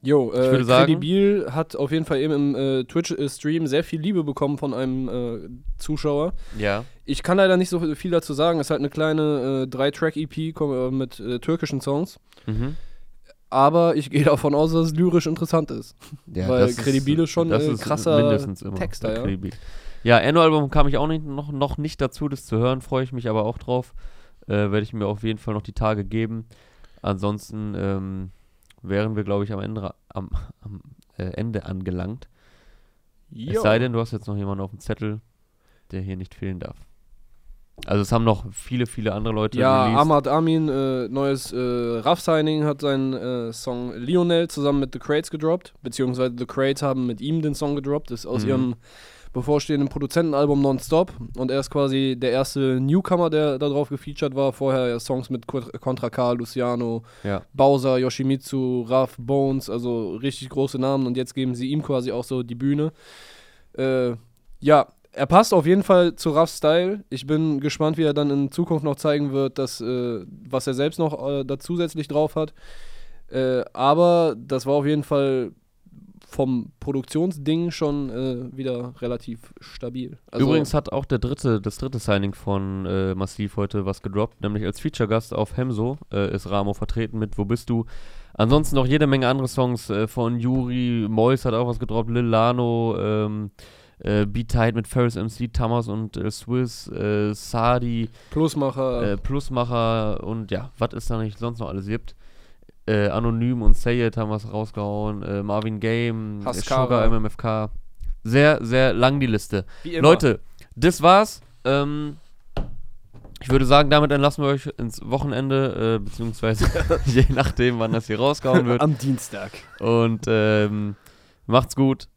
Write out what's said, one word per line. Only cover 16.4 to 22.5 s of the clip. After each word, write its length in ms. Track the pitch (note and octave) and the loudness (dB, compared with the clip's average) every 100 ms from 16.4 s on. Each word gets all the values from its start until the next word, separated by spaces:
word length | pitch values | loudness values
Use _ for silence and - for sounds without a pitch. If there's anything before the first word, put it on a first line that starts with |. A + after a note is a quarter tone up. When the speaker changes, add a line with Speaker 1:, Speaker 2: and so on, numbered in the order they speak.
| F#2 | 0
Speaker 1:
Weil 120 | B2+ | 4
Speaker 2:
das 100 | B2 | 4
ist, 100 | A#2 | 4
Speaker 1:
Credibil 400 | B2 C3+ C3+ D3+ | 2 2 2 2
ist 100 | D#3+ | 2
schon, 200 | - E3+ | 0 2
Speaker 2:
das 140 | D3+ | 2
Speaker 1:
äh, 80 | D3+ | 2
Speaker 2:
ist 100 | A2+ | 0
Speaker 1:
krasser 340 | - D3+ D#3+ D3+ | -2 -2 4 4
Speaker 2:
mindestens 460 | C#3+ G#2+ - F#2+ | 6 2 0 -8
immer 140 | G2+ G2 | -8 -6
Speaker 1:
Texter, 320 | - - A2+ | -6 -4 -4
Speaker 2:
bei 60 | |
Speaker 1:
ja. 80 | A2 | -2
Speaker 2:
Credibil. 280 | C3 F#2+ F#2 - - - - - | -2 -4 -6 -10 -12 -12 -10 -4
Ja, 160 | A#2 A#2 | 6 6
Enno-Album 520 | G2+ D#3+ D#3+ D#3 C#3+ | 6 6 6 6 2
kam 180 | D3+ C#3+ | 6 6
ich 80 | C#3 | 6
auch 100 | D3+ | 0
nicht, 180 | D#3+ | -2
noch, 280 | D3+ C#3 C#3+ | -4 -8 -6
noch 240 | C#3 C#3 C#3 | -2 -2 -2
nicht 240 | D3+ - | -6 -2
dazu, 280 | C3+ - D3+ | -4 -2 -6
das 160 | C#3 | -6
zu 100 | - | -4